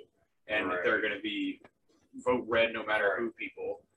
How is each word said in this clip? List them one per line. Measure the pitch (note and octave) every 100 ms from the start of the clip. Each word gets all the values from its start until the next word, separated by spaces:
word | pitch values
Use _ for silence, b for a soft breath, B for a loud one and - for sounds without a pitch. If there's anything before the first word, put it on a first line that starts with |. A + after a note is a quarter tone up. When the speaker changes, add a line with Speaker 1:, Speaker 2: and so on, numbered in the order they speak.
| - _ _ _ -
Speaker 1:
And | G#2+ -
Speaker 2:
Right. | -
Speaker 1:
they're | - -
gonna | G#2+ -
be | D#4+ D4+ C#3+ - - _ _ _ _
vote | C3 B2+ B2 A2
red | A2+ A#2
no | A2
matter | G#2+ G#2+ G2+ F2+
who | F2
people | - G2+ - - - _